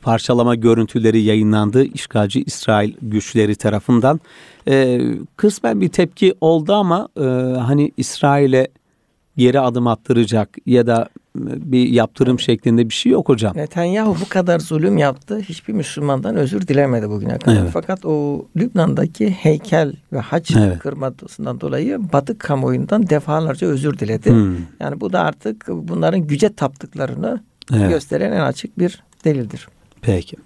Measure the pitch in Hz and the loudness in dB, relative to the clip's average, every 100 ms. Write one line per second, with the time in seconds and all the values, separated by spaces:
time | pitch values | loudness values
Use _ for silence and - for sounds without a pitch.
0 | - 113 - 123 120 120 117 117 110 123 | 0 0 2 2 2 2 4 4 2 0
1 | 113 113 107 107 107 107 104 123 139 - | 2 4 4 2 2 2 2 2 2 -2
2 | - 110 104 - - - - 107 104 - | -6 -2 0 -2 -4 -8 0 2 0 -4
3 | 120 107 - 117 107 104 110 104 - 120 | -4 -4 -2 0 2 2 -2 -2 2 2
4 | 123 151 _ - - _ - 135 131 123 | 4 0 _ -20 -20 _ 0 2 2 2
5 | 120 113 - - 208 208 233 214 185 - | -2 -4 -10 0 0 0 -2 0 0 0
6 | 180 - 190 180 160 165 156 208 190 170 | -2 2 2 4 2 2 2 0 2 0
7 | 220 - 139 127 127 127 120 143 147 - | -2 -4 -2 0 -2 -2 0 2 0 -2
8 | 127 - 147 143 139 131 131 _ _ _ | -8 -2 2 4 4 4 2 _ _ _
9 | _ _ _ - 123 131 127 120 120 110 | _ _ _ 2 4 4 2 0 0 0
10 | - 123 110 110 104 - - 123 117 117 | 0 2 2 0 -2 -6 2 2 4 2
11 | - - _ - - 127 156 127 123 120 | 0 -10 _ -10 -8 -8 -2 2 2 2
12 | 110 - 127 123 - 117 - 117 117 - | 0 0 0 0 0 0 2 2 2 0
13 | - 262 160 123 107 98 151 175 170 196 | 0 0 2 0 0 -4 -6 -4 -2 0
14 | 220 170 196 190 180 175 - 156 170 196 | 0 -2 -2 -2 0 0 0 -2 0 2
15 | 143 - - 208 196 165 - 214 - - | 0 -2 -8 -8 -8 -12 -8 -6 -6 -6
16 | 147 135 - 113 135 104 98 139 143 120 | -2 -2 -2 -2 -2 -2 0 0 2 0
17 | 107 104 104 120 - 107 87 85 - 190 | -2 -4 -4 -2 2 2 2 -4 -4 -6
18 | - 151 143 143 - - 233 196 165 143 | -2 -2 -2 -6 -6 -4 -2 0 0 0
19 | 156 - 214 185 156 151 - 156 151 147 | -2 -2 -4 0 0 0 0 0 0 -4
20 | _ 143 - 143 165 113 104 87 - 143 | _ -10 -4 -6 0 2 2 0 -6 -6
21 | 131 - - - 139 127 143 131 190 285 | -8 -8 -20 -10 -8 -6 -6 -4 -4 -4
22 | 190 139 139 220 - 139 131 127 139 214 | 0 -2 -2 -8 -4 -2 0 -2 0 0
23 | 190 151 147 151 160 135 180 143 147 139 | 2 0 0 -2 -2 -2 -2 -2 -2 -4
24 | 104 110 - 117 101 87 85 - - 143 | -4 -2 2 4 4 -2 -8 -10 -8 -6
25 | 101 180 165 - 214 214 - 175 160 170 | -4 -2 -2 -4 -8 -10 -8 -10 -6 -2
26 | 160 190 151 143 214 208 139 139 - 151 | 0 0 -2 0 0 0 -6 -6 -18 -8
27 | 135 139 185 247 - _ - 117 98 147 | -8 -6 -6 -6 -10 _ -2 0 2 0
28 | - 139 196 - 139 139 - - 175 - | -2 -4 -2 -2 -2 -4 -10 -4 -4 -4
29 | _ _ - 143 113 - - _ _ _ | _ _ -2 -2 -4 -12 -18 _ _ _
30 | - 92 85 - | -2 -2 -4 -16